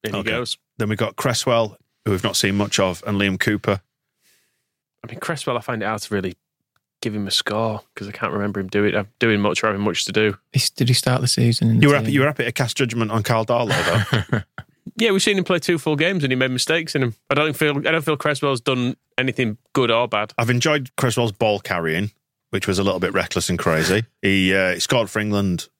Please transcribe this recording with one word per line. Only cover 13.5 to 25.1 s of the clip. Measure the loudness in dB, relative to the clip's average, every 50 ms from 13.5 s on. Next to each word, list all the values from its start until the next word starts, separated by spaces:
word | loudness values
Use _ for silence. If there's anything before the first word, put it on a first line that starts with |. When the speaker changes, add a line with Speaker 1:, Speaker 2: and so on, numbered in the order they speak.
| 0 0 2 0 0 -2 0 0 0 0 0 0 -2 -2 0 0
Speaker 2:
though. | -2 -4 -4
Speaker 3:
<laughs> | _ _ -20 -20 _ _ _ _ -16 _
Speaker 1:
Yeah, | 0 2 2
we've | 2 2
seen | 2 2 2 2
him | 2
play | 0 0 0
two | 2 0 -2 0
full | 0 -2 0
games | 2 0 0 0 0
and | 0 0
he | 0
made | 0 0 0
mistakes | 0 -2 0 0 0 -2 -2 -2 -2
in | 0
them. | 0 0 -2 _ _ _
I | 0
don't | 0 2 0 0
feel, | 0 0 2 2 0
I | 0 0
don't | 0 0 0
feel | 0 -2 0
Cresswell's | 0 -2 -2 0 0 0 -2 0
done | _ -2 0 0 0 -2 -4 _ _ _ _ -2
anything | -2 -2 0 0 -2 -2 -4 _ _ _
good | _ 2 2 4
or | 2 2 2
bad. | 0 -2 -2 -4 -4 -4 -4
Speaker 2:
I've | 0 0
enjoyed | 0 2 2 2 0 0 -2 -4 _
Cresswell's | -2 -2 0 2 0 0 -2
ball | 0 _ 2 2 2 0
carrying, | -2 -4 -4 -2 -2 0 0 0 -2 -4 _ _ _ _ _ _ _ _
which | -6 -4 -2 0
was | 0 2
a | 2
little | 0 0 0
bit | -2 0
reckless | 0 -2 -2 0 -2 -4 -2 -2
and | -2 -2
crazy. | 0 0 2 2 2 2 0 0 -2 _ _ _
He, | 0 0 2 2 2 2 2
uh, | 2 2 0 0
he | -2
scored | -2 0 0 0 0 0